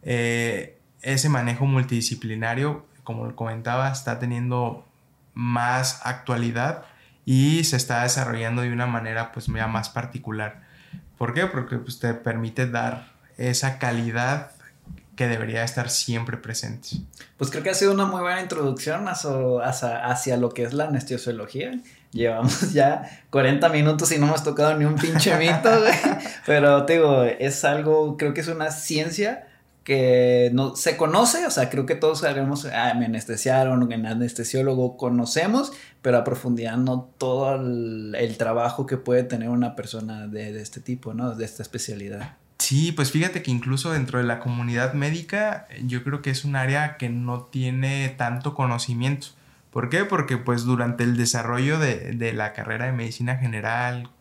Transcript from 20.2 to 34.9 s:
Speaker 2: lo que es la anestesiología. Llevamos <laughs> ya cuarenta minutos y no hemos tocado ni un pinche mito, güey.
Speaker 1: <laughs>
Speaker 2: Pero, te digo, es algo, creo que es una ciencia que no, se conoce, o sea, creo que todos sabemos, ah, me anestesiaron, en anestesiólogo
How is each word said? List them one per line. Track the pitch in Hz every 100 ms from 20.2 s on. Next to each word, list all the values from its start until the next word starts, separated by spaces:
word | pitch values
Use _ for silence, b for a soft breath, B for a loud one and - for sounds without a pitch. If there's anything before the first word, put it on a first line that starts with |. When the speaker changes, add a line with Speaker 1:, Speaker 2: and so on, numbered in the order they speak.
| 135 123
Speaker 2:
lo | 120
que | 120
es | 117 143
la | 156
anestesiología. | 139 - 123 123 113 104 131 - 127 B B B
Llevamos | 113 117 113 127 - 165
<laughs> |
ya | 147 135 160 - - _
cuarenta | 139 131 143 165
minutos | 151 151 151 165
y | 160
no | 147
hemos | 156
tocado | 147 143 151 156
ni | 147
un | 151
pinche | 165 160 208 156
mito, | 165 165 226 226
güey. | 220 - - -
Speaker 1:
<laughs> | - - -
Speaker 2:
Pero, | 147 143 143 143
te |
digo, | 165 156 135
es | 120 - 135 139 147
algo, | 147 151 156 151 -
creo | 147 151
que |
es | 160
una | 160 156
ciencia | 151 - 151 165 165 202 269 B B _ _
que | - 135 127 123 123 123 123
no, | 127 139 -
se | 170 151
conoce, | 156 180 240 330 339
o |
sea, | - 123
creo | 135 131
que | 151
todos | 156 156
sabemos, | 156 135 135 143 143
ah, | 110 120
me | 120 113
anestesiaron, | 113 - 110 131 131 131 127 120
en | 113 110
anestesiólogo | 113 120 - 113 131 135 127 123